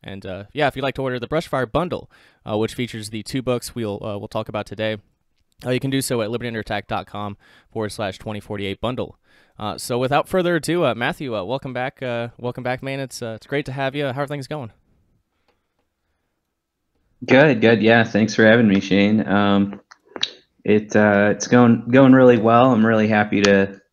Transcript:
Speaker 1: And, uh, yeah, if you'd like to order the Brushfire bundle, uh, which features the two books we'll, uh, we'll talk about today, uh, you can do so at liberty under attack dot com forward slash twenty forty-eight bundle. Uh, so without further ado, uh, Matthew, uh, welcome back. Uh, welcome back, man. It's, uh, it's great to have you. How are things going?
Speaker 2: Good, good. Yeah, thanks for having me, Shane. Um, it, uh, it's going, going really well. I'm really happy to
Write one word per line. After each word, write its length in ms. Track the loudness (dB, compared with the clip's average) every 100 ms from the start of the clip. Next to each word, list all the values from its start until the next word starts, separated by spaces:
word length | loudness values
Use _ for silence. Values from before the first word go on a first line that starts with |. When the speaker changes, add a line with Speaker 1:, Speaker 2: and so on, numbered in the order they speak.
| -16
Speaker 1:
And, 200 | -16 -12
uh, 180 | -14 -12
yeah, 160 | -2 -2
if 80 | -2
you'd 80 |
like 120 | -8 -6
to 60 |
order 160 | -6 -6
the 120 | -4
Brushfire 420 | -6 -4 -6 -4
bundle, 400 | -4 -4 -8 -12 _ _ _ -6
uh, 120 | -4
which 160 | -4
features 360 | -4 -8 -8 -12
the 140 | -12
two 180 | -8 -8
books 320 | -4 -6 -6
we'll, 300 | -8 -8 -8
uh, 140 | -8 -10
we'll 100 | -8
talk 220 | -10 -8
about 160 | -8 -10
today, 320 | -6 -6 -6 _ _ _ _ _ _ -6
uh, 40 |
you 100 | -4
can 120 | -2
do 100 | -4
so 200 | -2 -4
at 80 | -4
liberty 200 | -6 -8
under 100 | -10
attack 280 | -6 -8 -6
dot 200 | -10 -10
com 300 | -12 -12 -12 _ _ _
forward 180 | -10 -8
slash 280 | -6 -8 -8
twenty 240 | -12 -12
forty-eight 400 | -10 -8 -8 -6
bundle. 360 | -6 -6 -10 -12 _ _ _ _
Uh, 200 | -10 -10
so 200 | -6 -4
without 300 | 0 0 0
further 300 | -2 0 -2
ado, 260 | -2 -2
uh, 100 | -2
Matthew, 400 | -2 -4 -6 -8
uh, 100 | -6 -6
welcome 260 | -6 -6
back. 320 | -8 -8 _
Uh, 260 | -8 -6 -8 -10
welcome 260 | -10 -8
back, 200 | -8 -8
man. 160 | -8 -8
It's, 220 | -10 -10
uh, 120 | -12 -14
it's 100 | _
great 180 | -6 -6
to 40 |
have 240 | -6 -6 -4
you. 120 | -6
How 160 | -6
are 40 | -8
things 200 | -8 -10
going? 240 | -12 -12 _ _ _ _ _ _ _ _ _ _ _ _ _ _ _ _ _ _ _ _ _ _ _ _ _ 2
Speaker 2:
Good, 360 | 4 6 4
good. 200 | 4 4
Yeah, 220 | 6 4
thanks 320 | 4 2 0 4
for 100 | 6
having 220 | 6 6
me, 140 | 2
Shane. 440 | 2 2 2 2 0
Um, 540 | 0 2 2 0 -4 _ -20 _ -12 -12 -12 _ _ 0
it, 320 | 0 2 2
uh, 320 | 4 4 2
it's 140 | 0 2
going, 400 | 4 6 4 2
going 220 | 4 8
really 280 | 8 8 6
well. 320 | 4 4 4
I'm 140 | 4 4
really 220 | 2 2
happy 340 | 2 0 2
to 360 | 4 4 2 -4 _